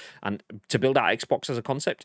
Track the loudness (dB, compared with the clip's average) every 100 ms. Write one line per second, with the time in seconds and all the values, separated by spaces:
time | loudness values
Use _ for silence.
0 | -20 -8 -6 -6 -8 -16 -2 2 4 4
1 | 4 2 0 -2 0 -4 -2 -2 -2 -4